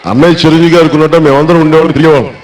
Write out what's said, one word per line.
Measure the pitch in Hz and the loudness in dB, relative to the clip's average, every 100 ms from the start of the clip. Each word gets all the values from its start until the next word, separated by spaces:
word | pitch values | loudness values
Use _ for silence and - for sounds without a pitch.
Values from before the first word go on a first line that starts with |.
| 87 | -4
అన్నయ్య | 120 165 170 | -2 0 0
చిరంజీవి | 160 160 170 | 0 0 2
గారికి | 170 151 147 | 2 0 0
ఉన్నట్టు | 156 165 151 | 0 0 0
మేమందరం | 139 156 170 | 0 0 0
ఉండేవాళ్ళం, | 156 160 165 151 | 2 0 0 0
తిరిగేవాళ్ళం. | 160 143 110 - | 0 0 -2 -12